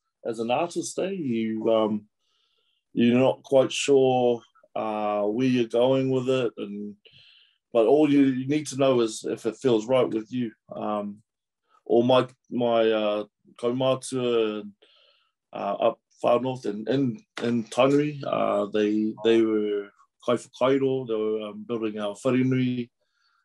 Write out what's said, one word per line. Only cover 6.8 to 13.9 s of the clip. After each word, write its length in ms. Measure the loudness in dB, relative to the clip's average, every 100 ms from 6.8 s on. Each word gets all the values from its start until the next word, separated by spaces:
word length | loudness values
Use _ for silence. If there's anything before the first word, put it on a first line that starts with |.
| -12 -14 -20 -20 -20 _ _ _ _
but 140 | 2 4
all 260 | 4 6
you, 120 | 6
you 240 | 4 2 -2
need 200 | -4 -4
to 100 | 0
know 240 | 2 2
is 240 | 0 -2 -8
if 180 | -6 -6
it 120 | -2
feels 280 | 2 2 2
right 240 | 2 2
with 220 | -2 -6
you. 200 | -6 -6 -8 _ -10
Um, 420 | -6 -4 -6 -12 _ _ _ _ _ _ 0
all 180 | 2
my, 240 | 4 4 2 -6 _
my, 400 | -4 0 2 2
uh, 340 | 2 0 -2 -6 _ _ -8
kaumātua, 1080 | -4 0 0